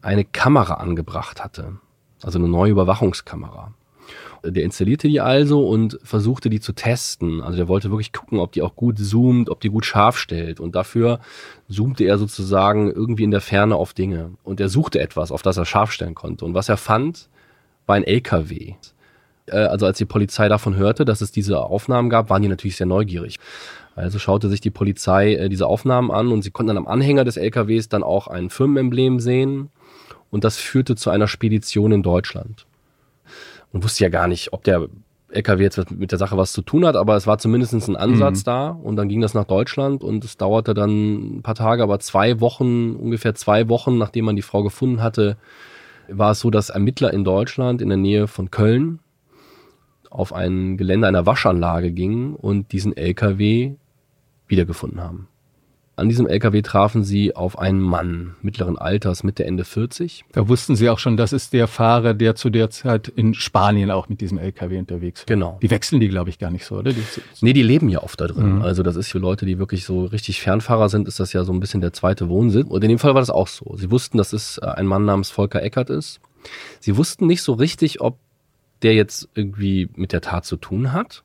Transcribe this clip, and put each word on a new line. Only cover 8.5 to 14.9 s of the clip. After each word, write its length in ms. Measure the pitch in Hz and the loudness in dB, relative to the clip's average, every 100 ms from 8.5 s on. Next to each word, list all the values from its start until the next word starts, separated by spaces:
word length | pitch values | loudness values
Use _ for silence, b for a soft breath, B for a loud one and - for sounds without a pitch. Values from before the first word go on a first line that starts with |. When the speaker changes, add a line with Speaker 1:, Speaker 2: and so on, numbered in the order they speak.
Speaker 1:
die 80 | - | -2
auch 120 | 80 | -4
gut 240 | - 120 107 | 0 -2 0
zoomt, 520 | 101 110 123 123 117 | 0 2 4 4 0
ob 100 | - | -2
die 80 | 110 | -4
gut 180 | 107 - | -2 -2
scharf 320 | 107 104 123 | 4 4 2
stellt. 440 | - 85 82 82 | -6 -6 -8 -8
Und 140 | 85 90 | -6 -4
dafür 440 | 95 117 117 117 B B B B _ | -4 0 0 0 B B B B _
zoomte 380 | 98 117 127 98 | -2 -2 0 2
er 120 | 101 | 2
sozusagen 720 | 104 - 95 95 98 107 104 | 0 -4 0 2 4 4 0
irgendwie 360 | - 113 110 107 | 0 -4 0 2
in 60 | |
der 100 | 107 | 0
Ferne 340 | - 101 107 98 | 0 2 2 2
auf 180 | 90 | -2
Dinge. 380 | - 95 87 82 92 | -4 -4 -4 -8 -14
Und 180 | - 98 | -12 -4
er 80 | 98 | 0
suchte 320 | 104 160 | 0 0